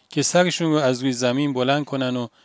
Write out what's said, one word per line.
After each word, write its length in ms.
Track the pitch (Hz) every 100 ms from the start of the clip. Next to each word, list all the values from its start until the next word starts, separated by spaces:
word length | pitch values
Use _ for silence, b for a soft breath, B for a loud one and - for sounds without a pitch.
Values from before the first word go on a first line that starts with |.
| b
که 140 | -
سرشون 500 | 139 175 180 - 165
رو 40 | 151
از 260 | 135 127
روی 100 | 135
زمین 400 | 120 123 127 147
بلند 320 | 127 127 143
کنن 320 | 139 135 127 123
و 120 | 117 b